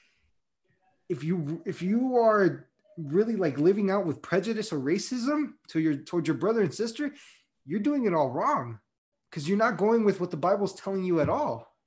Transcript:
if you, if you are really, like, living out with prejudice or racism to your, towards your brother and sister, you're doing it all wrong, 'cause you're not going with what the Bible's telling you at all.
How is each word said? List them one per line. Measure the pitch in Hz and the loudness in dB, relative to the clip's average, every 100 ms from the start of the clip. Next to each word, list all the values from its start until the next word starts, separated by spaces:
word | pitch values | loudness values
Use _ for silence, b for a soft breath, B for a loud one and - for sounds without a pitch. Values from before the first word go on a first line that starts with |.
| b b b _ _ _ _ _ _ _ - | b b b _ _ _ _ _ _ _ -10
if | 151 151 | -6 -2
you, | 185 143 165 - | -2 -4 -6 -8
if | - | -6
you | 180 226 262 247 | -2 0 2 4
are | 226 214 180 135 - _ _ - | 6 6 4 2 -8 _ _ -12
really, | 147 170 226 208 | 0 2 2 2
like, | 165 131 | 0 2
living | 165 202 196 | 4 4 2
out | 202 175 | 0 0
with | - | -4
prejudice | - 180 196 214 - | -2 0 0 -4 -4
or | 147 | -4
racism | 131 202 - 254 247 302 285 - - | -2 -2 -4 -6 -2 -2 -4 -8 -8
to | 165 | -2
your, | 160 143 | 0 -2
towards | - 175 151 | -4 -2 -2
your | 135 | 0
brother | 190 233 | 0 2
and | 180 | 0
sister, | - 226 226 285 - B B B _ 135 | -2 -6 -4 -6 -8 B B B _ -6
you're | 196 | -4
doing | 294 294 220 | 0 0 2
it | |
all | 165 131 | 2 0
wrong, | 139 240 254 120 113 _ _ _ _ _ | 0 0 -2 -4 -12 _ _ _ _ _
'cause | 165 147 | -8 -2
you're | 202 | 2
not | 226 170 | 2 2
going | 208 233 | 2 4
with | 208 185 | 2 0
what | 180 | -2
the | 165 | -2
Bible's | 175 202 196 - | 0 0 -2 -6
telling | 196 190 | -6 -4
you | 185 165 | 0 2
at | 151 | 2
all. | 254 262 117 - _ | 0 -2 -6 -12 _